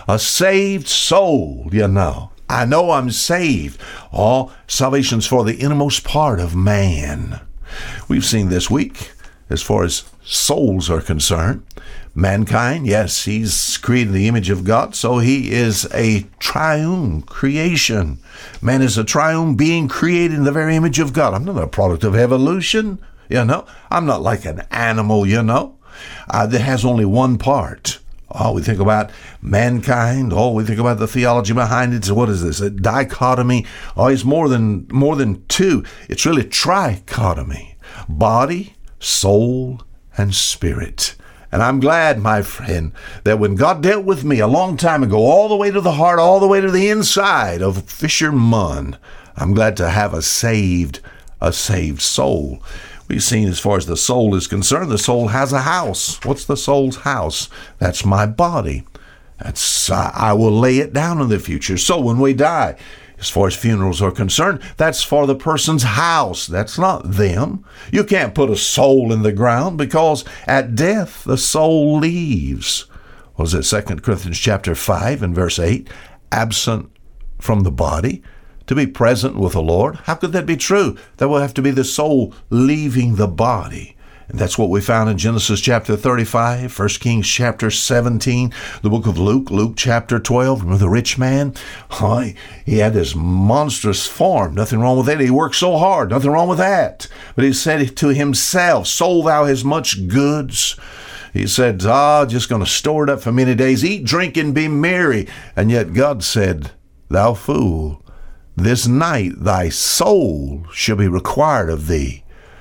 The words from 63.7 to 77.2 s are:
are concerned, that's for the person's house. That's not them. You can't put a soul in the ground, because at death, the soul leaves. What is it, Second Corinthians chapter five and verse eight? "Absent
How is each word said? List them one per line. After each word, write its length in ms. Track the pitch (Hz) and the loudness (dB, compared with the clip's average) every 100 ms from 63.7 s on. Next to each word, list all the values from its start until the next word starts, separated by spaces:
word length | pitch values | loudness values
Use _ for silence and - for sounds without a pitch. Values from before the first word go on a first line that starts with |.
| 107 95 85 | 2 0 0
are 100 | 98 | 0
concerned, 500 | 104 95 - 196 147 - - | 0 -2 0 0 -2 -6 -2
that's 260 | 160 156 | 0 0
for 240 | - 147 139 | 0 2 2
the 80 | 135 | 0
person's 480 | 160 143 156 156 | 0 0 0 2
house. 640 | 117 104 170 165 110 87 - | 2 0 2 2 0 -4 -4
That's 320 | 98 107 - | -4 -4 -2
not 320 | 190 - - | 0 0 -2
them. 540 | 95 98 90 156 196 - - - | 0 0 0 -4 -6 -12 -20 -2
You 140 | 202 208 | -2 2
can't 280 | 190 120 | 0 0
put 160 | 156 131 | 0 0
a 60 | 101 | 0
soul 560 | - - 135 135 117 | -2 2 4 6 4
in 120 | 110 | 2
the 100 | 104 | 2
ground, 440 | 101 120 120 180 156 | 2 2 2 0 -2
because 460 | 135 156 160 147 - - - | 0 2 2 0 -6 -10 -2
at 260 | 135 120 | 0 0
death, 520 | 113 170 214 170 - - | 0 2 0 -2 -6 -2
the 120 | 131 | 0
soul 600 | - 156 160 160 147 151 | 0 2 4 4 4 2
leaves. 880 | 160 175 160 98 69 87 - - - - - - - - | 2 0 0 -2 -2 -4 -4 -6 -8 -20 -20 -20 -12 -4
What 140 | 82 | -2
is 40 | |
it, 100 | 82 | 0
Second 400 | 65 104 - 85 | 0 -2 -4 -4
Corinthians 340 | - 92 92 87 | -2 -2 -4 -4
chapter 360 | - - 90 | 0 0 -2
five 480 | 80 - 87 107 139 | -2 -2 -2 -2 -2
and 140 | 92 87 | -2 -2
verse 240 | 87 - | -2 0
eight? 300 | 85 - - - - - - | 0 -2 -4 -20 -20 -20 -6
"Absent 600 | 113 113 107 - 110 - - - - | -4 -2 -2 -2 -4 -6 -18 -20 -16